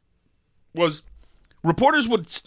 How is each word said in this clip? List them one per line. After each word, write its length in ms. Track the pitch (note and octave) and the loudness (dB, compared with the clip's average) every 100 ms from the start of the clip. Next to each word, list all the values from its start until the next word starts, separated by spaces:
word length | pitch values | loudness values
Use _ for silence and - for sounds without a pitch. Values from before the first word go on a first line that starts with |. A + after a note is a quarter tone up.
| _ _ _ _ _ _ _ | _ _ _ _ _ _ _
was 280 | D#3+ E3+ D3+ - - - _ _ _ | -2 -2 -2 -16 -20 -20 _ _ _
reporters 460 | E3 E3 C4+ D4+ A#3 | -2 2 2 2 0
would, 180 | A3 - - | -2 -4 -12